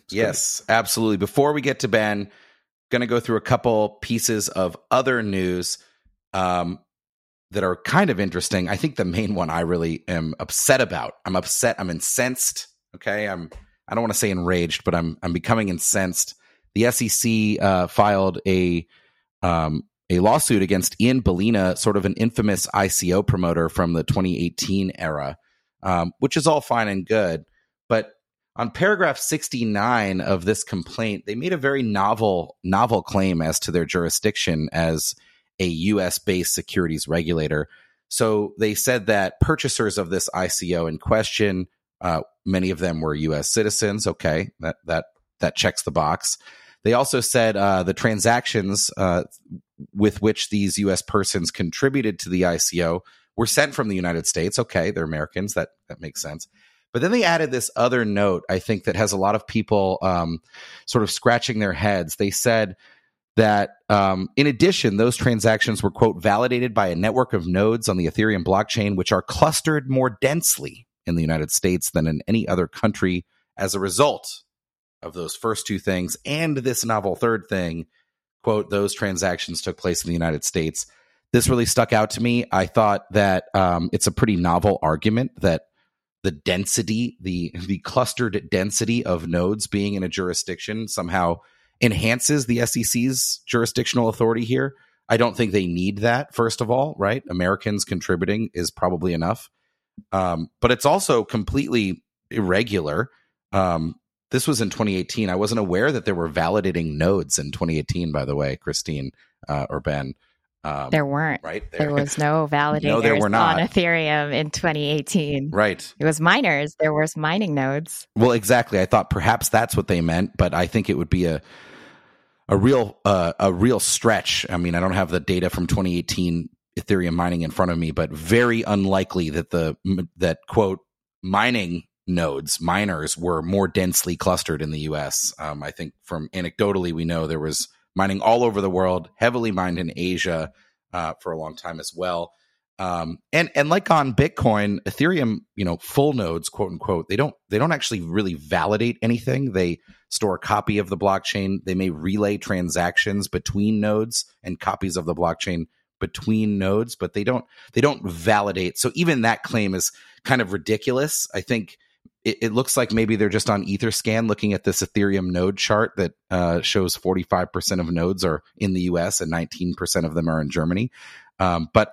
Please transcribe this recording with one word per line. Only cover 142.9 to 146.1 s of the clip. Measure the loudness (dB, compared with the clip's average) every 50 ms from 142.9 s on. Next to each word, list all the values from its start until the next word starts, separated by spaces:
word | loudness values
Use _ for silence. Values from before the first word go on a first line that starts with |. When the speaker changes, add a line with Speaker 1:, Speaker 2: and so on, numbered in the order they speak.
| -4 -4 -4 -6 -8 -12 _ -2
Speaker 2:
and, | 0 0 0 2 0
and | 0 2 4
like | 2 0 4 4
on | 4 4 4 2 2
Bitcoin, | 2 2 2 0 0 2 2 4 4 2 0 -2 -2 -4
Ethereum, | -8 -2 2 2 2 2 2 0 0 -2 -4 -6 _ _
you | -4 -2
know, | -2 -2
full | -4 -8 0 2 2 4 4